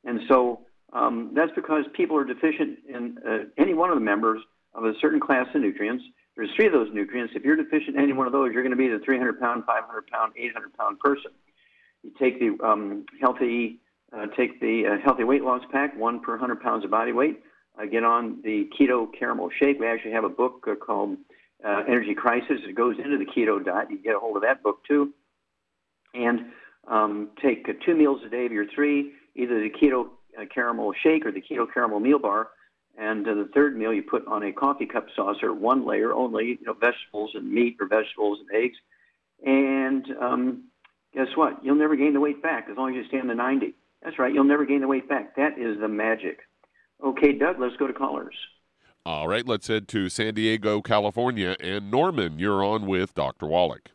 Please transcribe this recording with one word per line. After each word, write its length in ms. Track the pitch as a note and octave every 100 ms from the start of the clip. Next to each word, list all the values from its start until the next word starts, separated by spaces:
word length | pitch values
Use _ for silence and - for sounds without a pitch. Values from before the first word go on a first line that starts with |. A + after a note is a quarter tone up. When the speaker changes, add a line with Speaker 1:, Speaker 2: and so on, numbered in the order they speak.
Speaker 1:
And 160 | B2+ A#2 -
so, 320 | C3 B2 A#2 - _ _
um, 400 | B2 A#2+ A#2 A#2
that's 160 | C#3+ D#3+ -
because 280 | - D#3 C#3+
people 220 | - F3 D#3
are 80 |
deficient 540 | C3+ A#2+ D#3+ D#3 D3 C3 C#3+
in, 300 | A#2+ A#2+ - A2+
uh, 200 | A2+ - -
any 160 | F3+
one 160 | D#3+ F3+
of 60 | D3
the 80 |
members 360 | G#2+ G#2 A2+ A2 - _ _
of 120 | -
a 100 | A2+ G#2+
certain 180 | D3+ D#3
class 300 | - C3+ B2+
of 80 | D3
nutrients. 440 | G#2+ F2+ G#2 B2+ - _ _ -
There's 120 | G#2+
three 120 | - G#3+
of 60 |
those 200 | D3+ G#2+
nutrients. 420 | G#2 G2 B2 A#2
If 100 | -
you're 120 | C3+ D#3
deficient 400 | D3 D3+ C#3 C3+
in 60 |
any 100 | C#3+
one 160 | C3 B2+
of 40 |
those, 200 | C#3 C3
you're 100 | A#2
gonna 140 | B2+ B2+
be 100 | C3
the 140 | G#2+
three 180 | C3 C3
hundred 220 | B2 -
pound, 240 | B2 A#2+
five 180 | A2 A2+
hundred 220 | A2 A2 -
pound, 280 | A2+ A2+ A#2
eight 160 | A#2+
hundred 200 | A2+ G#2
pound 260 | - G#2 G2+
person. 320 | C#3 C#3 - _ _ _ _ _ _ _
You 80 | G#2 -
take 180 | C3 B2+
the, 180 | A#2 G2
um, 400 | A2+ G#2+ G2+ G#2 - -
healthy, 600 | C3 B2 B2 A#2 A#2 - _ _ _
uh, 160 | A2+ G#2
take 320 | - B2 -
the, 260 | A#2 A2+ G2+
uh, 120 | G#2
healthy 260 | C3+ B2+
weight 180 | A#2 C#3
loss 220 | B2+ B2 -
pack, 260 | C#3 C#3+ C#3+
one 220 | A2+ A#2+
per 160 | A#2+ A2+
hundred 240 | B2+ A#2
pounds 240 | A#2+ A2+
of 60 | G2
body 180 | G#2+ A#2
weight. 320 | A#2+ D3+ D3+ _ _ _ -
Uh, 80 |
get 200 | G#2+ A2+
on 360 | A#2 A#2 A#2 -
the 280 | A2 G#2+ G2+ -
keto 340 | C3+ B2 A2+
caramel 380 | - B2 A2+ F2
shake. 300 | - C#3+ C#3
We 80 | A#2
actually 240 | A2+ A2
have 120 | A2+
a 40 | -
book, 400 | - B2 - -
uh, 60 | G#2
called, 400 | - G#2 G2+ F#2 - _ _ _
uh, 180 | G#2+ G#2 G#2+
Energy 260 | A#2+ G#2
Crisis. 460 | G#2 B2 A#2 - C3+
It 140 | G2 F#2+
goes 200 | A#2+ G#2
into 220 | C#3+ C#3+
the 80 | F#2+
keto 360 | - A2 G2
diet. 280 | F#2 F#2 B2+
You 60 | G2+
can 80 |
get 100 | G#2+
a 60 | G#2
hold 160 | A2+ G2+
of 60 |
that 200 | A2 C3+
book, 220 | G#2 -
too. 280 | - D3 C#3+ - _ _ _ _ _ _ _ _ _
And, 380 | B2 A#2+ A#2+ - - - _ -
um, 440 | A2 G#2+ G#2 G#2 -
take, 260 | C#3 A2+ -
uh, 40 | -
two 120 | - E3
meals 260 | D3 C3+
a 40 | A2+
day 180 | A#2+ A#2+
of 60 |
your 140 | A2 G#2
three, 460 | - D3 C#3+ C#3+ - _ -
either 240 | B2 A#2
the 100 | G#2+
keto, 380 | - D3 B2+ A2+ - _ -
uh, 60 | G#2
caramel 400 | - A#2+ A#2 G#2+
shake 320 | F#2+ D#3 D#3
or 80 | A#2+
the 80 | F#2+
keto 300 | - C3 A#2
caramel 280 | B2 A#2 G#2
meal 180 | B2 C#3+
bar. 300 | G#2+ G#2 A2 _ _ _ _ -
And, 300 | G#2+ A2 G#2+
uh, 60 |
the 160 | G#2 G2
third 220 | C#3 C#3+ A#2+
meal 160 | A2
you 100 | G#2+
put 240 | - A#2+ -
on 160 | G#2+
a 100 | G2+
coffee 340 | F#2 C#3 C#3 B2
cup 220 | A#2+ -
saucer, 380 | - G2 G2+ G#2+
one 320 | - A2 C3+
layer 300 | A#2 G#2 A2+
only, 320 | A#2+ B2+ A2+ A#2 A#2+
you 60 |
know, 80 | -
vegetables 600 | G#2+ A#2 A#2+ - G#2 G#2+
and 160 | G#2+ F#2+
meat 260 | G#2+ A#2+ A#2+
or 80 | F#2+
vegetables 540 | G#2+ G#2+ - G#2 G2+
and 100 | -
eggs. 260 | G#2+ B2 A#2 _ _ _ _ _ _
And, 720 | C3+ C3+ C3+ C3+ C3 C3+ C3 -
um, 460 | B2 B2+ B2+ B2 - _ _ _ _
guess 160 | C3+ C3 D#3
what? 260 | D3 -
You'll 140 | C3+ D3
never 180 | D3+
gain 200 | C#3+ D3
the 60 | C#3
weight 220 | D3 C#3+
back 260 | D#3+ B2+ A2
as 60 | G#2
long 120 | C3
as 60 | B2+
you 80 |
stay 140 | - C3+
in 80 | B2+
the 60 |
ninety. 400 | A#2 B2+ C3+ A2 - _ _
That's 160 | E3 D#3+
right. 140 | B2+
You'll 120 | C#3+
never 200 | C#3 D3
gain 160 | C#3 C#3+
the 80 | C3+
weight 200 | C3+ -
back. 260 | C#3 G#2 -
That 220 | D3 C#3+
is 200 | A#2 G#2
the 100 | A2
magic. 520 | G#2+ A2 A2 F#2 - - _ _ _ _ _
Okay, 280 | C#3 C3 D3
Doug, 280 | C#3 D3+ D3+
let's 160 | B2 -
go 100 | C#3
to 60 |
callers. 420 | B2+ C#3 D3 - - - _ _ _ _ _
Speaker 2:
All 240 | E2+ D2+ D#2
right, 180 | G#2+ B2
let's 200 | G#2+ -
head 220 | G#2+ G2+
to 200 | A2 F#2
San 240 | - A2
Diego, 480 | G#2+ A2 A2 G#2 G#2
California. 720 | G2+ G#2+ G#2 A2+ B2 A#2 F#2 F#2
And 300 | F2+ G2+ G2+
Norman, 480 | B2 F3+ D3+ F2 D#2
you're 260 | G2 G2
on 220 | G2 A2 G2
with 280 | F#2 G2
Doctor 320 | - C2+ - D#2
Wallach. 440 | E2+ E2+ A#1+ -